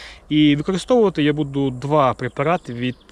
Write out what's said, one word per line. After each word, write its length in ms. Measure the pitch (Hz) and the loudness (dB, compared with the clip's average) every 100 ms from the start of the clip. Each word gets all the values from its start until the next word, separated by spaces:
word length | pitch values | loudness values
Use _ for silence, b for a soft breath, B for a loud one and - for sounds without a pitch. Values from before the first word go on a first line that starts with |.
| B B - | B B -2
І 280 | 151 151 147 | 2 4 2
використовувати 640 | 151 185 - 254 202 160 | -2 -4 2 2 4 2
я 100 | 147 | 0
буду 380 | 147 143 139 139 | 0 -4 -2 -4
два 440 | 123 139 151 131 | -4 0 2 2
препарати 580 | 107 123 - 147 180 - | 0 -6 -4 -4 -4 -6
від, 240 | 120 127 123 _ | -8 -8 -8 _